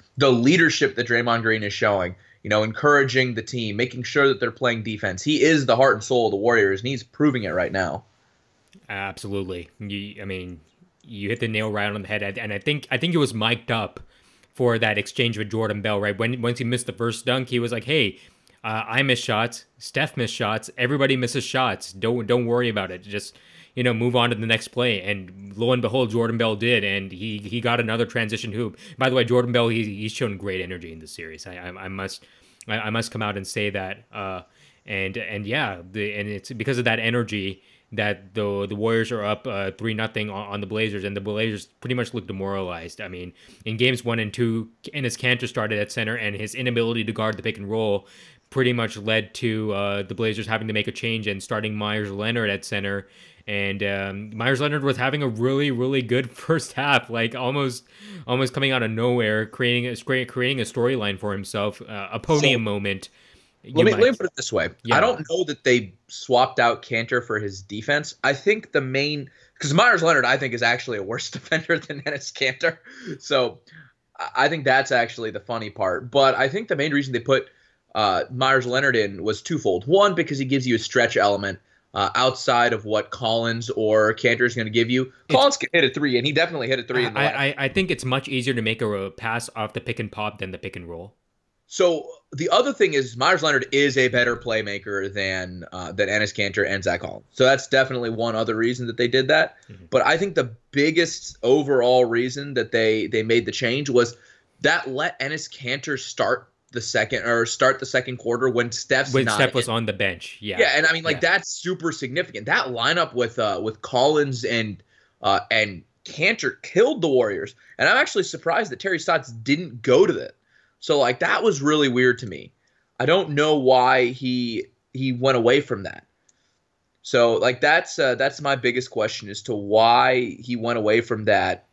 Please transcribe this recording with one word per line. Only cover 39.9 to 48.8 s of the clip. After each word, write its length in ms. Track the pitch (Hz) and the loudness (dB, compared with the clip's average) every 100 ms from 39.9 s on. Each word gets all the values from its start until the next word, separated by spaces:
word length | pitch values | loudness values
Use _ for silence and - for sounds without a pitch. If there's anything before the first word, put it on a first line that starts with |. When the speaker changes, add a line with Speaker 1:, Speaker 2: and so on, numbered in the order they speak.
Speaker 2:
nothing 340 | 107 110 113 107 | -4 -4 -4 -6
on, 180 | 98 101 | -6 -8
on 120 | 104 | -8
the 60 | 98 | -6
Blazers, 380 | 107 110 101 | -2 -2 -2
and 120 | 98 101 | -4 -4
the 40 | |
Blazers 460 | 101 104 113 104 - | -4 -2 -2 -4 -10
pretty 280 | _ 120 | _ -6
much 180 | 123 117 | -4 -4
look 140 | 120 92 | -6 -8
demoralized. 760 | 98 98 98 92 85 85 - | -6 -4 -4 -6 -8 -12 -14
I 60 | 101 | -12
mean, 260 | 90 90 - - - | -12 -14 -16 -20 -14
in 120 | 113 110 | -6 0
games 280 | 123 123 | 2 2
one 140 | 117 113 | -2 -2
and 160 | 107 | -2
two, 340 | 113 117 113 113 _ - | -2 0 0 -6 _ -12
Enes 240 | 147 123 - | -6 -6 -2
Kanter 320 | 127 120 120 | 0 0 -2
started 300 | - 107 107 | -4 -2 -2
at 140 | 104 | -2
center, 240 | - 110 117 | -4 -4 -4
and 180 | 107 | -4
his 220 | 101 107 123 | -6 -8 -6
inability 480 | 127 117 113 117 | -2 0 0 0
to 80 | 107 | -2
guard 240 | 110 110 101 | -2 -2 -2
the 40 | |
pick 160 | 113 104 | -4 -6
and 120 | 101 | -4
roll 380 | 110 110 101 - - - _ _ | -2 0 0 -4 -20 -20 _ _
pretty 220 | 135 123 | 0 2
much 240 | 120 | 2